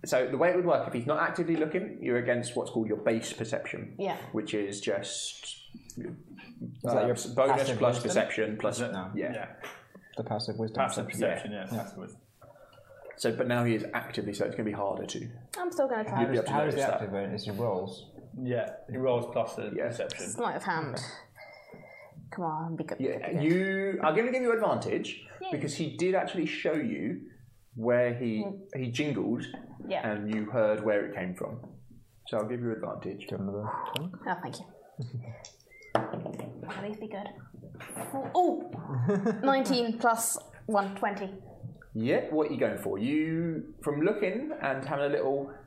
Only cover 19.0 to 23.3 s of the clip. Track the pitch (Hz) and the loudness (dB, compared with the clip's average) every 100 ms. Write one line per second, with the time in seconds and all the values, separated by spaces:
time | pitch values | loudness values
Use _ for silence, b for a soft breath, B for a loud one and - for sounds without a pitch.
19 | 131 120 113 120 - - 104 87 73 - | 4 2 2 0 0 -2 -4 -2 -2 -2
20 | - - - - 226 151 - 165 151 135 | -4 -4 -6 -2 -2 0 0 0 0 -4
21 | - - - B B B B B B B | -8 -12 -18 B B B B B B B
22 | B B - - 170 156 165 160 160 - | B B -10 -4 -2 -2 -2 -4 -4 -2
23 | 131 - 90 | -2 -2 -2